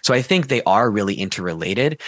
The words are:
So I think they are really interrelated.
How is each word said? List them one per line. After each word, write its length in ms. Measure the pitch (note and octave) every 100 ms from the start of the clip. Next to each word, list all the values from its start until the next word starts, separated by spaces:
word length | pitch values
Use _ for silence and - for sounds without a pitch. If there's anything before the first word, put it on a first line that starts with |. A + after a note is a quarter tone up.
So 140 | -
I 80 | B2+
think 260 | B2+ F#3 C3+
they 140 | B2+
are 280 | - G2 A#2+
really 260 | G#2 G2 G2
interrelated. 840 | F#2+ - F2+ E2 E2+ G2+ C#3+ D#3